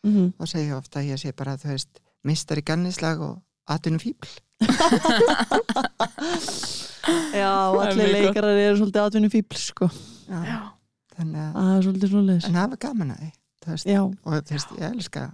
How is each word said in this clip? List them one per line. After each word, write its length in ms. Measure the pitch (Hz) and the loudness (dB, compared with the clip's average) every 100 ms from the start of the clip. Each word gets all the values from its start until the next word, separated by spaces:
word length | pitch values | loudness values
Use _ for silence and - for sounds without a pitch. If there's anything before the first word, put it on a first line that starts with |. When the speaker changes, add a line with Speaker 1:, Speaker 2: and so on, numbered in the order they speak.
Speaker 1:
Mhm. 220 | 208 208 180 | 4 4 4
Speaker 2:
þá 100 | 185 165 | 0 -6
segi 200 | 165 151 | -4 -4
ég 100 | 135 | -4
ofta 240 | 135 143 | -8 -6
að 80 | 143 | -4
ég 80 | 135 | -4
sé 120 | 143 | -8
bara, 240 | - 139 139 | -8 -8 -8
þú 120 | 147 | -6
veist, 320 | 135 - _ _ _ | -8 -8 _ _ _
meistari 420 | 139 156 - 151 | -4 -4 -2 -6
gannislag 600 | 147 160 180 180 160 156 | -2 -2 -2 -4 -4 -4
og 180 | 147 185 _ _ | -6 -10 _ _
atvinnufífl. 680 | - 151 - 160 233 - - - _ _ | -4 -2 0 -2 -4 -10 -14 -20 _ _
Speaker 1:
<laughs> 1400 | 220 - 330 240 320 - 466 - 220 392 466 240 - _ 233 - 311 349 - - - - - - - 339 320 | 2 4 4 4 2 4 4 2 2 0 0 -2 -4 _ -6 -4 -4 -4 -6 -8 -8 -10 -12 -8 -2 -2 0
Já, 180 | 208 196 196 190 | 0 2 2 2
og 60 | 190 | 2
Speaker 3:
Það 100 | 202 | 2
er 60 | |
Speaker 1:
allir 140 | 196 208 | 2 4
Speaker 3:
mjög 80 | |
gott. 120 | 202 202 | 4 4
Speaker 1:
leikarar 320 | 202 208 202 | 4 4 4
eru 200 | 208 202 | 4 4
svolítið 220 | 208 208 | 2 2
atvinnufífl, 540 | 208 214 208 220 208 - | 2 2 2 2 -2 -6
sko. 300 | - - 180 - - - - | -10 -2 -2 -2 -20 -20 -12
Speaker 2:
Já. 100 | 185 185 | -10 -6
Speaker 3:
Já. 140 | 226 208 - _ _ _ - | -8 -10 -20 _ _ _ -8
Speaker 2:
Þannig 260 | 160 156 | -8 -6
að 120 | 156 | -6
Speaker 1:
Það 180 | 156 190 190 | -2 2 4
er 60 | 185 | 2
svolítið 260 | 190 196 | 0 2
svoleiðis. 360 | 202 196 180 170 | 4 4 4 2
Speaker 2:
En 60 | 175 | 0
hafa 220 | 208 262 | 0 -4
gaman 340 | 269 240 147 | -6 -4 -4
að 80 | 113 | -6
því, 100 | 156 - _ _ | -12 -16 _ _
þú 100 | 165 | -10
veist. 140 | 160 180 | -8 0
Speaker 1:
Já. 160 | 202 | 2
Speaker 2:
Og 320 | 190 190 - | 2 -4 -4
þú 220 | 156 151 147 | -4 -2 -6
veist, 140 | 143 | -6
ég 180 | - 160 | -8 -8
elska 320 | 240 175 - 135 | -6 -8 -10 -10